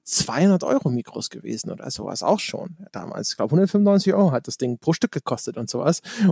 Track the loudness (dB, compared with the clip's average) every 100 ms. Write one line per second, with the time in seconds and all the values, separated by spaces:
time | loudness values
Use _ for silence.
0 | -6 -4 -2 2 4 4 2 0 0 -2
1 | -4 -8 -10 -10 -8 -8 -8 -10 -10 -10
2 | -8 -4 0 0 -2 -8 -10 -14 -16 -14
3 | -10 -8 -6 -4 2 4 4 4 4 4
4 | 4 4 4 2 -2 -4 -4 -2 0 0
5 | 0 -2 -6 -6 -6 -8 -6 -2 0 0
6 | -2 0 2